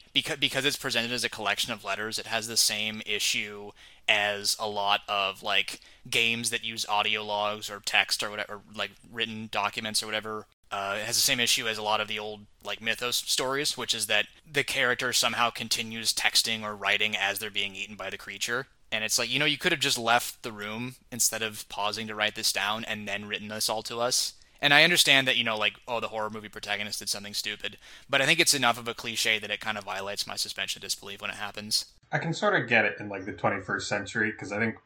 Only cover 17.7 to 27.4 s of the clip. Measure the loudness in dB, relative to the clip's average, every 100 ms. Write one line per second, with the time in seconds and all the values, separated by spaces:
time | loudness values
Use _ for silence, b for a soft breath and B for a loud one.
17.7 | -6 -12 -8 -8 -8 -10 -6 -4 -4 -4
18.7 | _ -6 -4 0 0 0 2 2 2 2
19.7 | 2 2 2 4 4 4 -6 -10 -8 -8
20.7 | -6 -8 -10 _ 0 0 2 -4 -4 -10
21.7 | -4 -2 -2 -6 0 0 2 0 2 0
22.7 | 0 -2 -6 -4 -6 -4 -8 -6 -4 -2
23.7 | -2 -4 -2 2 2 0 -6 b b 6
24.7 | 8 8 8 8 6 6 2 2 2 2
25.7 | 0 -4 -4 -2 -4 -4 -6 -12 -12 -6
26.7 | -4 -4 -6 -4 -6 -4 -6